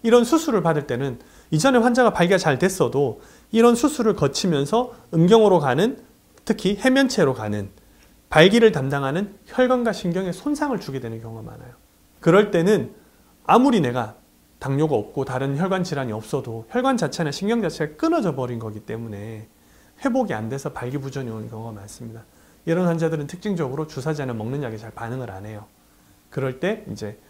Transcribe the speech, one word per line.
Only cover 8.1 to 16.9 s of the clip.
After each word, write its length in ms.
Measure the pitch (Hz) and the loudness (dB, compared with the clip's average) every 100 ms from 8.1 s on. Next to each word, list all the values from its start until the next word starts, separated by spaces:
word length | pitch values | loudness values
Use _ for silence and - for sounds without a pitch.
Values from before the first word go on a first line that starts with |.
| _ _ | _ _
발기를 420 | 156 175 226 226 | 6 8 8 6
담당하는 640 | 170 135 139 135 156 202 - - | 4 -2 -2 -2 -2 -6 -10 -10
혈관과 480 | - 254 254 233 | 0 2 2 0
신경에 380 | 202 180 175 190 | -2 -4 -4 -4
손상을 440 | 170 294 285 294 226 | -6 -6 -4 -2 -4
주게 200 | - 135 | -6 -8
되는 220 | 117 113 | -8 -10
경우가 220 | 113 113 | -12 -14
많아요. 300 | 110 113 123 - _ _ _ _ | -16 -16 -20 -20 _ _ _ _
그럴 300 | 165 185 208 | 4 6 4
때는 440 | 175 175 208 117 - _ _ _ _ - | 2 2 2 0 -12 _ _ _ _ 4
아무리 340 | 208 269 233 | 4 6 4
내가 360 | 131 123 110 - _ _ _ _ | 2 -2 -6 -10 _ _ _ _
당뇨가 340 | 135 139 156 127 | -4 0 2 0
없고 300 | 101 - 131 | -2 -6 -4
다른 320 | 127 135 139 | -4 -4 -2
혈관 260 | 185 190 | -2 -2
질환이 300 | 180 143 127 | -2 -4 -4
없어도 540 | 107 107 143 120 113 110 | -8 -6 -6 -6 -12 -6
혈관 260 | 240 262 | -2 0